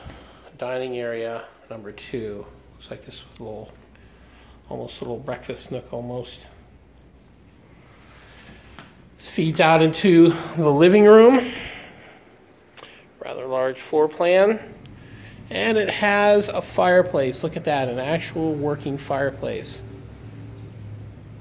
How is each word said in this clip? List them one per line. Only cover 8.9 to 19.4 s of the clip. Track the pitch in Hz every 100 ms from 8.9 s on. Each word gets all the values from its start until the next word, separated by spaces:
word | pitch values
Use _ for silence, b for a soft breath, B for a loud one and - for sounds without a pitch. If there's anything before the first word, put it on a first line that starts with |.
| B B _
This | -
feeds | - 160 156
out | 160 160
into | 160 160 202 165 165 165 B 165
the | 151
living | 143 175 208 208
room. | 220 233 262 247 B B B B B B B B _ _ _ _ B B B B _
Rather | - - 131
large | 131 131 131
floor | - 156 151
plan. | - 175 185 202 220 - - B B B B B B -
And | 185 214 214
it | 190
has | - 208 202 208 208 208
a | 185
fireplace. | - - 180 180 180 156 135 131
Look | 160 165
at |
that, | 160 143 131
an | 120
actual | 135 160 - 165 160
working | 151 147 143 151 139
fireplace. | - 139 139 -